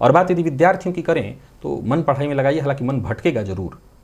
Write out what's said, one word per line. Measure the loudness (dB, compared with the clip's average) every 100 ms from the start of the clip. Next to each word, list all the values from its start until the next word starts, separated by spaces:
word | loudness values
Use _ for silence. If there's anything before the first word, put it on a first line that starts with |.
और | 4
बात | 4 4
यदि | 2
विद्यार्थियों | 0 2 2 2 -2
की | -4
करें | -2 -2 -2 -10 -20 _
तो | -8 -6
मन | -2 0
पढ़ाई | 0 0 0
में |
लगाइए, | 0 0 0
हालांकि | -2 -2
मन | -2 -2
भटकेगा | -4 -2 -2 -2
जरूर, | -4 -6 -8 -10 -20 _